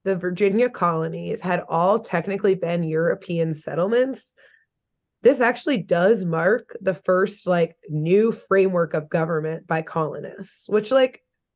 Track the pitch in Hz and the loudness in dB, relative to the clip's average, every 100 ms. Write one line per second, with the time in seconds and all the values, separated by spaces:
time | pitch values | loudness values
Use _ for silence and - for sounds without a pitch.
0 | 196 185 180 180 202 202 247 240 175 160 | -4 -2 -2 0 2 2 0 0 -2 0
1 | 160 165 170 160 185 180 - 165 180 214 | -4 -6 -8 -6 -2 -4 -2 0 2 2
2 | 214 175 165 196 202 185 170 175 160 156 | 0 -4 -4 -2 0 0 -2 -2 -2 0
3 | 165 160 - 170 165 151 156 147 190 233 | 0 -2 -4 -2 -2 -4 -6 -4 0 0
4 | 269 262 - _ _ _ _ _ _ _ | 0 -4 -14 _ _ _ _ _ _ _
5 | _ _ 226 277 233 254 330 247 165 170 | _ _ 4 4 2 0 -2 -2 0 2
6 | 185 226 180 165 170 233 - - 190 180 | 4 2 0 0 2 0 -2 -8 -4 -4
7 | - 185 185 - 180 175 165 - - 151 | 0 0 0 -4 -2 0 0 -4 -8 -4
8 | 156 196 226 - - 196 190 180 165 160 | 2 4 2 0 0 2 2 2 0 -2
9 | 151 165 160 160 156 160 - 160 160 165 | -2 -2 -2 -2 -4 -6 -4 -4 -2 -4
10 | 151 - - - - - - 214 214 262 | -4 -6 -12 -14 -16 -16 -2 -2 2 2
11 | 262 - _ _ _ | 2 -2 _ _ _